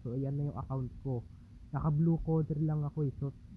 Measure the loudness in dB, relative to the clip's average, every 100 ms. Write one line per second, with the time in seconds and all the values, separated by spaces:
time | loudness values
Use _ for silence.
0 | -6 -4 -2 -2 -2 -4 -4 -4 -4 -6
1 | -4 -4 -6 -14 -18 -18 -8 -2 2 4
2 | 6 4 4 2 4 2 2 2 0 0
3 | 0 0 -6 -6 -12